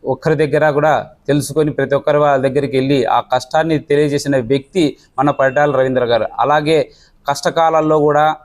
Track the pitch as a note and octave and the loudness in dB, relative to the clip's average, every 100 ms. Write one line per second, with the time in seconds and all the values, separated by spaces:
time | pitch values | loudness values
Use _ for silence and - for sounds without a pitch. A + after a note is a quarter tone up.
0 | - B2+ E3 D3+ D#3 D3+ D3+ C#3+ D3+ C3+ | -6 -4 -2 0 0 2 2 2 2 0
1 | - - - D3 B2+ D3 D3+ C#3 C3+ C#3 | -2 -14 -2 -2 -2 -2 -2 -2 -2 -2
2 | D3 D3 D3 C#3 C3 C3 C#3 C3+ C3 C#3 | 0 2 2 2 0 -2 -2 -2 0 0
3 | A#2 A#2+ - B2+ - D#3 D#3+ D#3 - C#3+ | 2 0 0 -4 -2 -2 0 -2 0 0
4 | D3+ C#3+ - C3+ A2+ C#3 C3+ F#3+ D3+ - | 0 -2 -2 -4 0 -4 -2 -2 -2 -4
5 | _ - C#3 C#3 C3+ C3 D3 C3 C3 B2+ | _ -4 -2 0 0 2 0 2 0 0
6 | B2 A#2 G#2+ - B2 D3+ D3+ D#3+ B2+ _ | 0 0 -2 -2 0 0 2 0 0 _
7 | _ _ - C#3+ F3 D3+ E3 D#3+ D#3 D#3 | _ _ -6 -4 -2 0 2 2 2 2
8 | D3 D3 D#3 D#3 | 2 2 0 -2